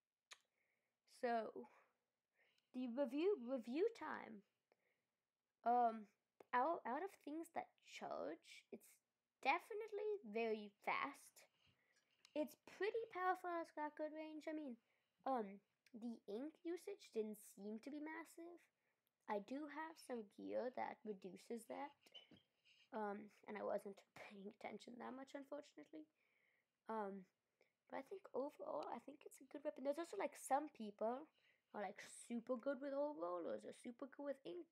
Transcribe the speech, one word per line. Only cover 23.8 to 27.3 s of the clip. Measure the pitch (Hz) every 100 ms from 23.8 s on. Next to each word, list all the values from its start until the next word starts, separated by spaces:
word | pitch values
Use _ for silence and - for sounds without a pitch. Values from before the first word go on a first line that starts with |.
| 202 196 -
<laughs> | -
paying | - 202 196
attention | - 208 214 - 240
that | 226
much, | 254 269
unfortunately. | 285 277 294 285 - 302 311 311 _ _ _ _ _ _ _ -
Um, | 220 196 196 185